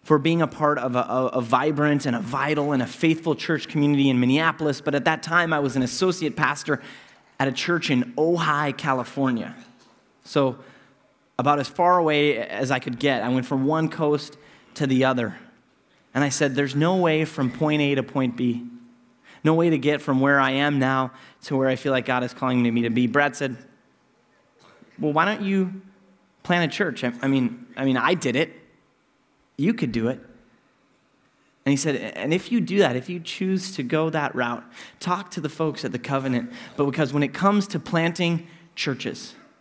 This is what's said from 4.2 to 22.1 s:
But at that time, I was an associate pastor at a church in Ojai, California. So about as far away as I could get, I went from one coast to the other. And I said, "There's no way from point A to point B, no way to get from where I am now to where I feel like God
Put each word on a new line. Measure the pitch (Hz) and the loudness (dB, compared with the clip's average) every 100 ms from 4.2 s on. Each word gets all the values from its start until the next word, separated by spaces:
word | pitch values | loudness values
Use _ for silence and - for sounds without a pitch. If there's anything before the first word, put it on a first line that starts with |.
| 123 139 160 151 151 139 | 4 4 2 0 -2 -2
But | - 143 | -2 0
at | 147 | 0
that | 156 | -2
time, | - 170 165 | 0 2 2
I | 156 | 0
was | 143 131 | 0 0
an | |
associate | 127 - 185 180 156 117 | -2 0 0 0 -4 0
pastor | 139 143 - 143 - - - - _ _ | 0 0 -2 -4 -4 -20 -20 -20 _ _
at | 135 | -2
a | |
church | 120 - 175 165 | -2 -2 -2 2
in | 127 123 | 0 0
Ojai, | - 160 175 160 147 147 - | 0 2 2 2 0 0 -2
California. | 156 131 120 - 135 120 82 - - _ _ _ _ _ | -2 -2 -2 -2 0 0 -4 -14 -20 _ _ _ _ _
So | - 151 135 120 - - _ _ _ _ _ - | -4 0 0 -2 -16 -20 _ _ _ _ _ -2
about | 127 147 | 2 2
as | 131 | 0
far | - 175 180 | 2 4 4
away | 160 147 147 117 | 4 4 2 2
as | 113 101 127 | -4 -4 -2
I | 131 | -2
could | - 120 | -2 -2
get, | 143 123 | 0 0
I | 113 | 0
went | 131 127 | -2 0
from | 135 135 | -2 0
one | 160 160 | 0 0
coast | 156 151 147 151 - - - _ - | 0 0 0 -2 -18 -20 -20 _ -4
to | 139 | 0
the | 131 | 4
other. | 131 127 110 92 - _ _ _ _ _ _ | 4 2 -2 -6 -18 _ _ _ _ _ _
And | 127 | -2
I | 143 | 0
said, | 131 143 131 | 2 0 2
"There's | 139 139 | 0 2
no | 165 185 | 2 4
way | 175 156 156 | 2 2 0
from | - 127 | -2 -4
point | - 151 151 | 0 0 2
A | 143 139 | 2 0
to | |
point | 123 139 131 120 | -2 -2 -2 0
B, | 123 120 - - - _ _ _ - - | -2 -2 -6 -16 -20 _ _ _ -20 -4
no | 156 | 2
way | 160 170 | 4 4
to | 156 | 2
get | 143 147 | 2 0
from | 147 131 | 0 2
where | 139 139 | 4 4
I | 135 | 4
am | 135 147 143 | 2 0 2
now | 131 131 127 - - _ | 2 2 -2 -6 -20 _
to | - 135 | -4 0
where | 135 | 2
I | 127 | 0
feel | 143 | 0
like | 131 | -2
God | 117 | 0